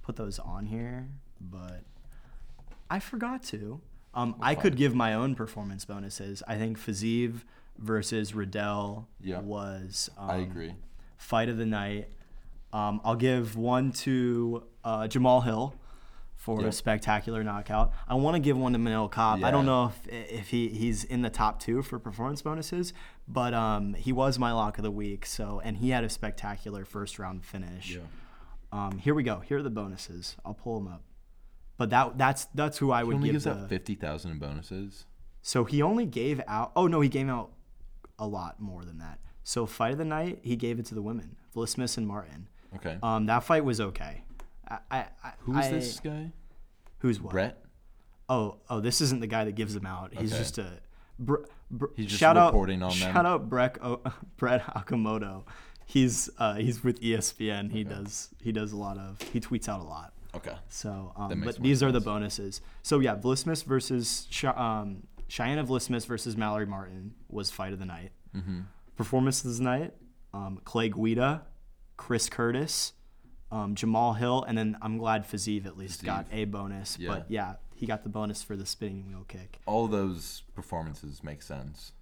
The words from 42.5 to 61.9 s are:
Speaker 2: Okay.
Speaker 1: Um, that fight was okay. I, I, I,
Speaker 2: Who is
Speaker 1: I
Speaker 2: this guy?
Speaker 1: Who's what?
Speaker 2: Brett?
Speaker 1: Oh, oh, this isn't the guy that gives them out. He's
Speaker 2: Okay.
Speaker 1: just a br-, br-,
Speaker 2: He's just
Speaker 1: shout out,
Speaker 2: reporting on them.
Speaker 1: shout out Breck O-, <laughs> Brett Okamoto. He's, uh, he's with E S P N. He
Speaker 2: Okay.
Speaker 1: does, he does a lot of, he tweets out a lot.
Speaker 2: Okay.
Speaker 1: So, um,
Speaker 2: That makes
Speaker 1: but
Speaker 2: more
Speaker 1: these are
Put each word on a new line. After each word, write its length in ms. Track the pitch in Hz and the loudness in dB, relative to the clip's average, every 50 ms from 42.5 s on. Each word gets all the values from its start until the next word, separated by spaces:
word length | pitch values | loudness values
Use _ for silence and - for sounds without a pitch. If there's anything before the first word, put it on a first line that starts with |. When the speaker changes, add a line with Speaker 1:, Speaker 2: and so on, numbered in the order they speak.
| - - - - 95 | -18 -20 -20 -16 -14
Speaker 2:
Okay. 240 | 95 - 85 80 95 | -8 -6 -6 -4 -2
Speaker 1:
Um, 240 | 113 113 113 110 107 | 0 2 4 4 4
that 180 | 107 117 120 117 | 4 4 4 6
fight 220 | - 170 156 147 | 4 4 4 6
was 160 | 135 117 107 | 4 2 2
okay. 420 | 107 98 92 - 69 76 - - - - - - - - - - - - | 0 -2 -2 -4 -6 -6 -8 -10 -12 -12 -12 -12 -14 -14 -16 -16 -12 -12
I, 80 | 110 - - - | -12 -12 -8 -4
I, 60 | 131 131 - - - - - | -4 -4 -4 -4 -12 -14 -14
I, 100 | 123 - - | -14 -14 -8
Speaker 2:
Who 180 | - 123 131 | -4 0 2
is 80 | 143 139 | 2 2
Speaker 1:
I 60 | 135 | 2
Speaker 2:
this 280 | 143 160 127 120 113 - | 0 0 -2 -4 -6 -6
guy? 320 | - 156 151 151 156 165 - - - - - - - - - - - - - - | -8 -6 -6 -6 -8 -8 -10 -12 -18 -18 -18 -18 -18 -20 -20 -20 -20 -20 -8 0
Speaker 1:
Who's 200 | - 123 113 101 | 2 2 2 2
what? 120 | - 95 | -2 -2
Speaker 2:
Brett? 340 | 90 92 98 123 - - - - - - - - - - - - - - - - | 0 0 0 0 -2 -10 -20 -20 -20 -20 -20 -20 -20 -20 -20 -20 -20 -16 -2 0
Speaker 1:
Oh, 300 | 127 117 107 104 - - - - | 2 2 2 0 -4 -8 -8 -4
oh, 100 | 120 110 | -2 0
this 220 | 104 120 123 - | 0 2 2 4
isn't 180 | 160 135 131 123 | 4 4 2 2
the 80 | 113 | 0
guy 160 | 107 110 113 110 | 0 2 2 2
that 80 | 107 98 | 2 0
gives 180 | 107 110 101 104 | -2 -2 -2 -2
them 140 | 101 95 | -4 -4
out. 260 | 92 92 90 95 90 - | -4 -6 -8 -8 -10 -6
He's 180 | - 110 107 | -4 -2 0
Speaker 2:
Okay. 80 | 110 110 | 0 0
Speaker 1:
just 200 | - - - - | -2 -2 -2 -4
a 220 | 101 90 87 82 - - - - - _ - - | -6 -6 -10 -14 -16 -20 -20 -20 -20 _ -12 -6
br-, 240 | 123 120 143 147 - - - - - - | 0 2 2 2 0 -8 -18 -20 -12 -10
br-, 160 | 127 120 135 - - | -4 -4 -4 -4 -2
Speaker 2:
He's 120 | - 110 | -4 -2
just 120 | 98 104 101 | 0 4 8
Speaker 1:
shout 160 | 160 160 165 | 10 10 12
out, 160 | 175 175 165 - | 12 10 10 10
Speaker 2:
reporting 280 | 104 95 95 95 92 92 | 8 6 6 2 2 2
on 60 | 92 | 2
them. 80 | 90 90 92 92 92 | 2 2 2 4 6
Speaker 1:
shout 120 | 180 175 | 6 6
out 220 | 175 180 135 101 113 | 6 4 2 2 0
Breck 280 | 127 123 127 127 - - - | 4 4 4 4 2 -2 -2
O-, 180 | 123 120 123 - 131 - - | -2 -4 -2 -2 -6 -6 -6
<laughs> 180 | - - - | -14 -16 -4
Brett 240 | - 123 120 123 123 - - - | 0 2 4 4 4 2 0 -6
Okamoto. 680 | - 101 - 131 117 110 107 110 110 104 98 95 95 - - - - - - - - - | -6 -2 0 0 2 2 2 0 0 -2 -4 -6 -10 -12 -14 -16 -18 -18 -18 -18 -18 -16
He's, 440 | - - 135 131 123 113 - - - - | 4 6 6 8 8 6 2 -2 -4 0
uh, 180 | - 117 107 104 | 2 2 2 2
he's 280 | 104 110 127 117 113 - | 2 2 2 2 2 2
with 180 | 123 120 - 113 | 2 2 2 2
E 120 | 113 113 | 2 2
S 160 | 110 107 - | 4 2 -2
P 180 | - - 110 107 | -2 -2 -2 0
N. 180 | 104 101 101 104 | 0 0 -2 -2
He 120 | 107 110 | -2 -2
Speaker 2:
Okay. 80 | 104 101 101 | -2 -4 -4
Speaker 1:
does, 340 | 101 101 101 - - - - - - | -6 -6 -6 -6 -8 -8 -10 -14 -6
he 100 | - 117 | -4 -2
does 200 | 110 107 107 104 | 0 0 -2 -2
a 60 | 104 | -4
lot 200 | 104 101 98 101 | -6 -6 -6 -6
of, 240 | 98 98 98 98 - - - - | -8 -8 -10 -10 -10 -10 -4 -4
he 60 | 120 | -4
tweets 280 | - - 123 110 - - | -2 0 -2 -2 0 -2
out 100 | 104 92 | -4 -4
a 20 | 85 | -6
lot. 300 | 85 78 76 78 - - - - - - | -8 -10 -10 -10 -12 -16 -16 -14 -10 -10
Speaker 2:
Okay. 220 | 85 - - - - - - | -10 -8 -8 -10 -10 -12 -12
Speaker 1:
So, 420 | - - - 107 101 98 95 90 - | -12 -8 -6 -6 -6 -6 -8 -10 -8
um, 140 | 101 104 98 | -6 -4 -2
Speaker 2:
That 60 | 98 | -2
makes 100 | 101 101 120 117 | -2 -2 -2 -2
Speaker 1:
but 60 | - | 2
Speaker 2:
more 40 | 123 | 6
Speaker 1:
these 160 | 135 143 123 139 | 6 6 8 6
are 80 | 135 | 6